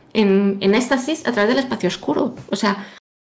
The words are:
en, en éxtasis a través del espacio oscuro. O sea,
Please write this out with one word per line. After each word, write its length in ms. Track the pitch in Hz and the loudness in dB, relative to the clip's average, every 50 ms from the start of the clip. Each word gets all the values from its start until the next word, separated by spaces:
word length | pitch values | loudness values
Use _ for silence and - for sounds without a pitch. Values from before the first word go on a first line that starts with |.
| _ _ - | _ _ 0
en, 440 | 214 208 196 190 196 202 196 196 196 | 2 4 4 4 4 4 2 0 0
en 120 | 202 196 202 | 2 2 2
éxtasis 540 | 247 247 - 277 254 247 302 320 - - | 2 2 0 0 -2 0 -2 -4 -4 -4
a 60 | - 240 | -2 0
través 160 | 208 202 220 | 2 2 2
del 100 | 254 269 | 2 0
espacio 300 | 269 254 240 - - 175 | -2 -2 -4 -4 -2 -4
oscuro. 440 | - - - - 294 - 285 247 - - - - | -4 -4 -4 -4 -2 -2 -2 -2 -4 -10 -8 -8
O 60 | - | -4
sea, 320 | - 226 202 196 196 196 - - - _ _ _ _ | -2 -2 -2 -2 -4 -8 -14 -20 -20 _ _ _ _